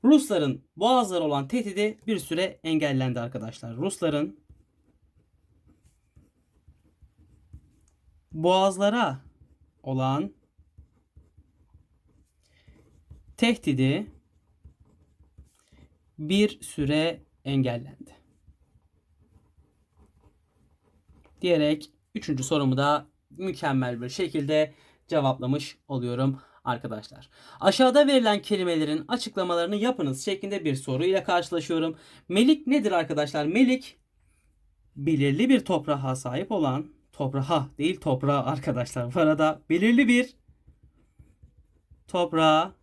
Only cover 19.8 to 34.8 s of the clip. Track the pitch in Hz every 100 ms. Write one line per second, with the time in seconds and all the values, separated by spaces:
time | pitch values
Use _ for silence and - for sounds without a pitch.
19.8 | _ _ _ _ _ _ _ _ _ _
20.8 | _ _ _ - _ _ 180 165 151 151
21.8 | - _ _ 214 - 135 127 151 139 131
22.8 | 143 147 139 _ _ 147 190 - 156 135
23.8 | 127 120 127 131 175 156 139 156 151 -
24.8 | _ _ _ 165 135 131 127 143 147 -
25.8 | _ 135 123 120 135 135 - _ 123 120
26.8 | - 107 - - - _ - - 190 190
27.8 | 262 262 285 269 226 202 - 202 180 165
28.8 | 151 156 - 247 226 202 180 170 170 208
29.8 | 226 254 147 131 - 196 202 202 156 135
30.8 | - 131 175 190 180 175 170 175 - 165
31.8 | 160 160 - - _ 180 247 302 - 277
32.8 | 208 180 160 151 147 151 147 196 254 254
33.8 | - _ _ _ _ _ _ _ _ _